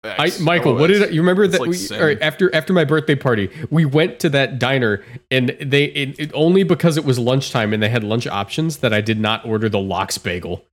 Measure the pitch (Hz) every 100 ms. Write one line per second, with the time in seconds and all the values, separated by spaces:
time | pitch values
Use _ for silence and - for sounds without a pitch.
0 | 113 92 160 190 160 175 165 123 160 202
1 | 208 156 180 185 196 175 143 180 196 208
2 | 156 151 156 151 185 160 151 180 147 156
3 | 151 139 135 113 95 156 156 151 151 147
4 | 175 - 165 139 135 131 120 135 113 98
5 | - 123 _ 131 123 - 143 143 147 143
6 | 139 139 151 143 160 190 175 170 170 151
7 | 143 123 117 135 - 123 107 107 107 120
8 | 107 117 - 101 101 - 160 147 123 107
9 | 107 107 107 110 120 110 110 101 98 90
10 | 95 - 98 90 85 87 _